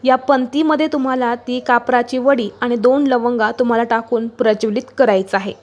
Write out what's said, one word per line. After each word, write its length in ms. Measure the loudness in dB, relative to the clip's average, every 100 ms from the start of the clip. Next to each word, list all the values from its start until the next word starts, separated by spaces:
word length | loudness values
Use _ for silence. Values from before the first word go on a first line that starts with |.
या 120 | 2 0
पंतीमध्ये 720 | 2 0 0 -2 0 0 0
तुम्हाला 480 | -2 -2 -2 -2 -4
ती 240 | -6 -6
कापराची 580 | 0 0 2 -2 0 0
वडी 320 | 2 2 -2 -4
आणि 140 | -4 2
दोन 320 | 2 2 2
लवंगा 440 | 0 0 0 -2
तुम्हाला 320 | 0 0 0
टाकून 440 | 0 -2 -2 -4 -4
प्रज्वलित 540 | -2 0 0 -2 -4 -6 0
करायचं 400 | 2 2 0 -4
आहे. 160 | -6 -12